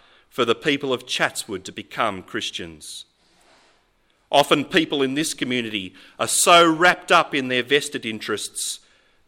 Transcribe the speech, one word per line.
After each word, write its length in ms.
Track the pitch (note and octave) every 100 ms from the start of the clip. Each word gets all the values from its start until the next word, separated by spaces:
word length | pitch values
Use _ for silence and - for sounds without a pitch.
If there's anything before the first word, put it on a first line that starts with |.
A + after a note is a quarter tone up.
| _ _ _
for 160 | -
the 100 | A#2
people 380 | A2+ D#3+ C#3+ C#3
of 140 | B2 -
Chatswood 580 | - D#3 - - G2
to 80 | F#2
become 500 | F#2 G2+ - A#2 F#2+
Christians. 840 | F2 A2+ - - E2+ D#2 - - - _ _ _ _ _ _ _ _ _ _ _ -
Often 360 | C#3+ C#3+ D3+ C3+
people 360 | F#3 D#3+ D3
in 120 | C3+
this 200 | C3+ D#3+
community 600 | - C3+ B2+ A2+ G#2 F#2 - - -
are 100 | A2+
so 420 | - - F3 E3+
wrapped 400 | D#3+ F3+ E3+ -
up 240 | F3 D#3
in 140 | D3+ B2+
their 160 | B2+
vested 420 | A#2+ C#3+ C#3+ B2+ A2+
interests 720 | G#2+ - G#2 - - - - _ _ _ _